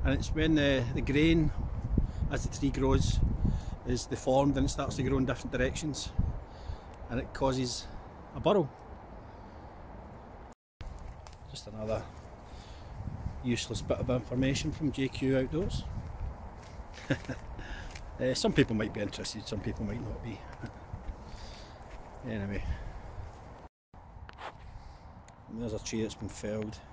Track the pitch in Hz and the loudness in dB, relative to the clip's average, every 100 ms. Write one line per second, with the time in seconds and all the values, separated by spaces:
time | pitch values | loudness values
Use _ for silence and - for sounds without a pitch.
0 | 139 135 - 156 160 156 139 135 120 - | 4 4 2 4 6 8 8 6 4 2
1 | 117 139 160 165 151 - - - - - | 4 6 8 8 6 2 -2 -2 4 4
2 | - - - 131 - - 139 131 131 135 | 4 2 0 2 0 2 2 4 6 8
3 | - - - - - - - - 120 123 | 6 6 6 6 4 2 -2 -6 0 0
4 | - 120 - 131 143 135 135 - 139 - | 0 0 4 6 6 6 2 2 0 0
5 | 131 135 131 120 127 123 127 - 156 131 | 2 4 4 0 -2 2 2 2 -2 -4
6 | - - - - - - - - - - | -2 2 2 -2 -8 -10 -8 -8 -10 -12
7 | - 120 - - 135 131 123 - - - | -4 -4 -4 2 4 4 0 -2 -6 -10
8 | - - - 135 147 208 139 - - - | -12 -14 -10 2 6 6 4 -4 -14 -14
9 | - - - - - - - - - - | -14 -14 -14 -14 -14 -14 -14 -14 -14 -14
10 | - - - - - - _ _ - - | -14 -14 -14 -16 -16 -18 _ _ -10 -8
11 | - - - - - 131 - 110 107 107 | -10 -12 -14 -16 -12 -10 -8 -6 0 0
12 | - - - - - - - - - - | -2 -12 -14 -14 -14 -14 -12 -14 -12 -8
13 | - - - - 127 117 - 110 - - | -6 -4 -6 -2 2 2 2 -2 0 0
14 | 127 123 - 123 131 139 156 - 147 127 | 4 2 2 2 4 4 0 2 0 2
15 | 131 - 131 131 127 151 202 - - - | 0 2 4 4 4 2 0 0 -2 -6
16 | - - - - - - - - - - | -6 -4 -4 -6 -12 -12 -12 -12 -12 -12
17 | - - - 254 - - - - - - | -2 -2 -2 -8 -8 -10 -8 -8 -8 -10
18 | - - 127 127 214 151 131 107 110 110 | -10 0 0 4 4 6 6 4 0 -2
19 | 101 - 98 107 - 104 110 - 104 110 | -4 -2 -6 -6 -6 -4 -2 -2 -2 -2
20 | 113 - 117 101 - - - - - - | -4 -6 -6 -8 -10 -10 -10 -12 -12 -8
21 | - - - - - - - - - - | -8 -8 -10 -10 -10 -12 -14 -14 -12 -12
22 | - - 127 110 98 101 - - - - | -12 -10 -4 -2 -2 -2 0 -2 -4 -10
23 | - - - - - - - _ _ - | -10 -10 -10 -12 -14 -16 -18 _ _ -20
24 | - - - - - - - - - - | -18 -14 -14 -12 -12 -12 -14 -14 -14 -16
25 | - - - - - 110 117 107 - 113 | -16 -16 -18 -18 -10 -4 -2 -2 -2 0
26 | 107 - 104 - 107 107 107 - - | 0 -2 -8 -4 -2 -2 -2 -6 -14